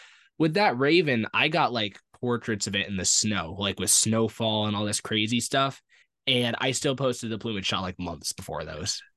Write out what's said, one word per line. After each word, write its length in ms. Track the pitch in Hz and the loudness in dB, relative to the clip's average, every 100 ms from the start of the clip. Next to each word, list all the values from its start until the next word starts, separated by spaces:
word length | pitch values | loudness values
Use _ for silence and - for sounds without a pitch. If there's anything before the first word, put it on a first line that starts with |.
| - - _ - | -20 -20 _ 0
With 160 | 160 | 2
that 240 | 185 208 123 | 4 2 2
raven, 480 | 139 170 151 117 107 | 4 4 4 2 2
I 140 | 110 147 | 2 4
got, 260 | 160 123 | 4 2
like, 260 | 117 104 - _ - | 0 -4 -6 _ -6
portraits 460 | 123 117 - 104 104 | -2 -2 -2 -2 -2
of 80 | 98 | -2
it 120 | 95 | -2
in 80 | 95 | -2
the 100 | 87 | 2
snow, 500 | - 107 98 82 90 | 2 2 0 -4 -4
like, 220 | 98 92 | -2 0
with 100 | 90 | 2
snowfall 760 | - 110 113 110 - 113 107 107 | 4 4 2 2 0 -2 0 0
and 80 | 104 | 0
all 100 | 104 | -2
this 160 | 104 | -4
crazy 380 | - 110 110 120 | -2 0 0 0
stuff. 420 | - 135 135 - _ _ _ _ - | 0 0 0 -4 _ _ _ _ -2
And 280 | 123 120 - | 0 0 -2
I 120 | 135 | -2
still 240 | 127 143 131 | 0 -2 0
posted 360 | 131 120 113 | -2 -2 -6
the 80 | 107 | -6
plumage 260 | 117 101 - | -6 -4 -4
shot, 160 | 98 | -4
like, 160 | 92 90 | -4 -6
months 360 | 90 71 - | -8 -8 -8
before 300 | - - 78 | -8 -8 -8
those 380 | 78 78 98 - - | -8 -8 -6 -8 -10